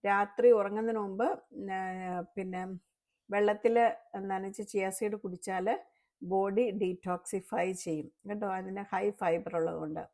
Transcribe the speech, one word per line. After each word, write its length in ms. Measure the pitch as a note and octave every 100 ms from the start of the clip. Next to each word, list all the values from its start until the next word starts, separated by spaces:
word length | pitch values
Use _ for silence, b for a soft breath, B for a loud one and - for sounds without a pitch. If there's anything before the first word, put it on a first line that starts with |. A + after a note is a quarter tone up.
| G3+
രാത്രി 440 | G3 G3+ - A#3+
ഉറങ്ങുന്നതിന് 480 | A3 G3 G#3 A3+ A3
മുമ്പ്, 260 | G3+ F#3+ C4 - _ - G3
ആ, 500 | F#3+ F#3 F#3 F#3 F3+ F3+
പിന്നെ 280 | - F#3+ F#3 F#3 F#3 _ _ _ _ _
വെള്ളത്തിൽ 460 | G3+ G#3 G#3 A3+ A#3 A#3 A3+ - G3+
നനച്ച് 520 | G3 F#3+ F#3+ G3+ G#3
ചിയ 220 | G#3 F#3+
സീഡ് 260 | F#3+ G#3+ G#3
കുടിച്ചാൽ 640 | G3 F3+ - F#3 F#3 G4 - b b _
ബോഡി 480 | F3 F#3+ G3 G3 B3
ഡീറ്റോക്സിഫൈ 1000 | G3 F#3 F3+ F#3 F3+ - G3 - G3+ F3+
ചെയ്യും 400 | F#3 - D#3+ D3+ _ G3+
കേട്ടോ, 180 | G#3 G#3
അതിന് 380 | F#3+ F#3+ F#3+ G3+
ഹൈ 180 | F#3+ G3+
ഫൈബർ 460 | G3+ F#3 E3 - F3
ഉള്ളതുകൊണ്ട്. 520 | E3 E3 D#3 D#3 D#3